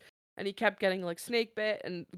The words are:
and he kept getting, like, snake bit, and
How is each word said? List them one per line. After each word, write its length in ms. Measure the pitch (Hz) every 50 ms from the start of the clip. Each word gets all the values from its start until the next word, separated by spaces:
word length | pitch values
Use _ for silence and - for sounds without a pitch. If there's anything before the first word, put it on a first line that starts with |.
| - - _ _ _ _ _
and 80 | - 190
he 60 | 202 196
kept 260 | - 226 208 196 -
getting, 220 | 208 190 185 190 185
like, 160 | 175 170 -
snake 360 | - - 240 233 233 220 _
bit, 260 | 214 214 214 208 - -
and 220 | - 180 175 - - -